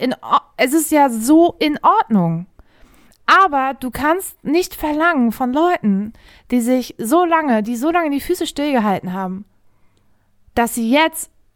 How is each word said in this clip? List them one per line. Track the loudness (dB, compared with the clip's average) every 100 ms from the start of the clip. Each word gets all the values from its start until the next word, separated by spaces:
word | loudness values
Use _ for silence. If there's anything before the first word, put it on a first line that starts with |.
in | -6
Or-, | -6 -2 -2 -2 -2
es | 0
ist | 0 2
ja | 2 2
so | 2 4 4 4 2
in | -4 0
Ordnung. | 2 2 2 0 0 -4 -8 _ _ _ -20 _ _ _ 2
Aber | 4 4 2 -2 -4
du | -6
kannst | -2 0 -2 -4 -10
nicht | -2 -2 -2
verlangen | -6 -4 -2 0 2 0
von | 0 -2
Leuten, | 0 0 0 0 -2 -4 -12 -20 -20 -4
die | -2
sich | 0 0 -2 -8
so | 0 2
lange, | 2 0 2 0
die | -2 -4
so | -2
lange | 0 -2
die | -2
Füße | -4 -4 -6
stillgehalten | -4 -2 0 0 -2 -4
haben, | -6 -8 -10 -14 _ _ _ _ _ _ _ _ _ _
dass | -4 -2
sie | -2 0
jetzt | 2 2 -2 -16 _ _